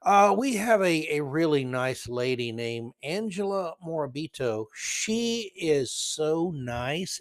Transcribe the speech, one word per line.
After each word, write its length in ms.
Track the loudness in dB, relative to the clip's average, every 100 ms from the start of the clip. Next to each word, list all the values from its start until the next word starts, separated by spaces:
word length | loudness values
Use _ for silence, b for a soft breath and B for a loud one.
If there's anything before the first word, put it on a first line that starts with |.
Uh, 320 | 4 8 8 6
we 160 | 2
have 260 | 0 4 4
a, 360 | 4 2 0 -2
a 80 |
really 400 | 0 0 4 2
nice 440 | 2 -2 -2 -4 -6
lady 440 | -2 0 0 -2
named 400 | -4 -4 -6 -8 -10
Angela 720 | -8 -6 -4 -4 -2 -2 -4 -8
Morabito. 840 | -8 -4 -4 -6 -8 -4 -2 -2 -4
She 800 | -8 -6 -4 -2 0 0 -2 -6 -4
is 340 | 2 2 0
so 600 | -4 -6 -2 0 0 -2
nice 640 | -4 -6 -4 -4 -4 -4 -8